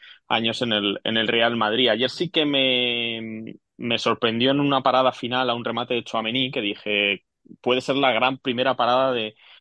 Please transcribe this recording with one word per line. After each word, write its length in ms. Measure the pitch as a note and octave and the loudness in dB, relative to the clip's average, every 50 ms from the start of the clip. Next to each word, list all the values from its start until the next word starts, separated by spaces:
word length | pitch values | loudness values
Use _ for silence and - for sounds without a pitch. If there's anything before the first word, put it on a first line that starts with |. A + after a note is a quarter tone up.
| - - - - _ - | -20 -20 -20 -18 _ -2
años 360 | A#2+ A2+ A2+ A2+ A2 - B2+ | 0 0 0 0 -2 -2 -2
en 100 | A#2 A2 | 0 0
el, 260 | G#2 G2+ G2+ G2 - - | 0 0 0 -2 -2 -2
en 140 | A2 A2+ A2+ | -2 0 0
el 100 | A2 G#2+ | 0 2
Real 280 | A#2 A#2 A#2 A#2 A#2+ A#2 | 2 2 2 2 2 0
Madrid. 320 | A2 G#2+ A2 A#2+ B2+ A#2 | 0 0 2 2 2 2
Ayer 200 | G#2+ A2+ B2+ B2+ | 2 2 0 -2
sí 220 | - - F3+ E3 | -2 -4 -6 -2
que 160 | - E3 D3+ D3 | 0 0 0 2
me, 1040 | C#3+ C3+ C3+ C3 B2+ B2 B2 B2 A#2+ A#2+ A#2 A#2 A2+ A2+ A2+ A2+ A2 A2 A2+ A2+ - - _ _ _ - | 2 2 2 2 2 0 0 0 -2 -2 -4 -4 -6 -6 -8 -10 -10 -10 -12 -14 -16 -18 _ _ _ -10
me 220 | A#2+ A#2+ A#2 A#2 | -4 -2 -2 0
sorprendió 500 | - A#2+ A2 - - A2+ A2 A#2 B2 C3 | 0 0 0 2 0 0 0 2 2 2
en 120 | C#3 C#3+ | 2 2
una 200 | C#3+ C#3+ C#3 C3 | 2 2 2 2
parada 300 | B2 C3 B2 B2+ C3 B2+ | 2 4 4 4 4 2
final 400 | - - - A#2 B2 B2+ B2+ B2 | 0 -2 -4 -4 -2 -2 0 0
a 20 | A#2 | -2
un 100 | A#2+ A2+ | -2 -4
remate 300 | A#2+ A#2 A#2 A#2+ - B2+ | -4 -4 -4 -4 -4 -4
de 100 | A#2 A2+ | -4 -4
Tchouaméni 460 | - - A2+ A2 A2+ A#2 C3 C3 B2+ | -4 -4 -4 -2 -2 -2 -2 -2 -2
que 120 | C3+ C3 | -2 -4
dije, 640 | A2 G2+ G#2 - - G#2 G#2 G2+ G2+ G2+ G2+ - - _ _ _ _ - - - | -4 -4 -4 -6 -4 -2 0 2 2 2 0 -2 -6 _ _ _ _ -20 -20 -4
"Puede 220 | - B2 B2+ B2+ | 0 0 0 2
ser 140 | - - C3+ C#3 | 0 0 0 2
la 160 | C#3 C3 A#2 | 2 2 4
gran 240 | A2 B2 C3 C3+ B2+ | 4 2 0 0 -2
primera 380 | - C3+ A#2+ A#2+ B2+ C3+ B2 | -4 -4 -2 0 0 0 0
parada 360 | - A#2 A#2 B2 C3 C3+ C3+ | 2 2 2 2 2 2 0
de, 240 | B2+ A#2 A2 G#2+ - _ _ - - - | 0 -2 -4 -6 -8 _ _ -20 -20 -20